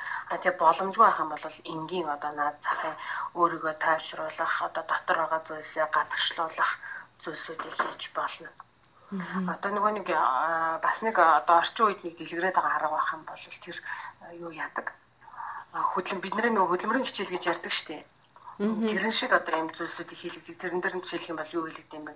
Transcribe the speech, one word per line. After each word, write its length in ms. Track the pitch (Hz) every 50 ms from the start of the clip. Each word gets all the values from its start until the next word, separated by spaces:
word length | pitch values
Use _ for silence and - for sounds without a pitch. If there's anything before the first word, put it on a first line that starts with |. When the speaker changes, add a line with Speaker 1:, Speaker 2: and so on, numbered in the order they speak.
| - - - - - -
Speaker 1:
А, 80 | 180
тэгээ 240 | 170 - 185 180 -
боломжгүй 440 | 170 160 196 - 190 196 185 - 220
байх 140 | 196 - -
юм 100 | 156 156
бол 280 | 156 147 - 156 - - -
энгийн 400 | 160 160 160 156 160 180 180 160
одоо 240 | 151 147 147 147 147
наад 260 | 151 147 143 147 - -
захын 340 | - - - - 165 160 156 - - - - - - - -
өөрийгөө 420 | 175 170 170 165 156 160 160 151
тайвшруулах, 800 | - - 165 160 156 - - 165 165 156 160 - - 160 - - -
одоо 220 | 170 165 - 165 160
дотор 320 | - - - - - 180 165
байгаа 220 | 160 160 160 160 -
зүйлсээ 420 | - 160 156 151 - - 160 156 -
гадагшлуулах 800 | - 156 - - - - - - - - 165 160 - 165 - - - - - - - - - - _ - -
зүйлсүүдийг 520 | 170 151 - - - 160 - 156 160 -
хийж 280 | - - - - - - - -
болно. 360 | 156 151 - - - 165 - - - - - _ _ _ _ _ _ - -
Speaker 2:
Мгм. 380 | 202 190 175 170 180 190 185 180
Speaker 1:
Одоо 200 | 165 - - 202
нөгөө 200 | 208 208 202 214 214
нэг, 140 | 208 185 -
а, 680 | 160 156 - 120 131 127 151 160 165 165 165 160 165 160
бас 220 | - - - -
нэг, 180 | 220 226 - 185
а, 240 | 170 165 156 147 -
одоо 120 | - 165 170
орчин 260 | 170 - - - 226
үед 160 | 208 190 - -
нэг 120 | 170 165
дэлгэрээд 380 | - 160 156 175 170 175 190 180
байгаа 220 | 175 156 147 151
арга 180 | 151 156 156 156
байх 140 | 156 160 160 160
юм 100 | 160 160
бол 180 | 156 156 - - - - - -
тэр, 120 | 180 170 - - - - - - - - -
а, 120 | - - 175
юу 180 | 170 170 170 156
яадаг? 340 | 156 - - - - - - - - _ _ _ _ - - - - - - - - - - -
А, 80 | - - -
хөдлөм-, 300 | - 190 - - 196 180
бидний 320 | 170 190 202 214 233 240 226
нөгөө 160 | 202 185 170
хөдөлмөрийн 340 | 180 185 - 214 226 269 240 -
хичээл 240 | - - 190 170 180
гэж 100 | 180 - 175
ярьдаг 220 | 170 - - 202 -
шүү 140 | - - -
дээ. 140 | 156 - - - _ _ _ _ _ - - - - -
Speaker 2:
Мгм. 240 | 202 220 220 214 226
Speaker 1:
Тэрэн 280 | 220 214 196 202 226 226
шиг 160 | - 262 254 196
одоо 220 | 175 - 170 160
юм 120 | 160 160 160 -
зүйлсүүдийг 460 | - 170 160 - - 170 - - -
хийлэгдэг. 360 | - 170 - 160 - - 165 -
Тэрэн 200 | - 180 170 185
дээр 140 | 180 190 185
нь 40 | 185
жишээлх 320 | 180 - 175 160 - - 160
юм 80 | 156
бол 140 | 156 - -
юу 80 | 170 160
хийлэгдэг 320 | 160 165 - - _ 156
юм 80 | 151 151
бэ 80 | 156 151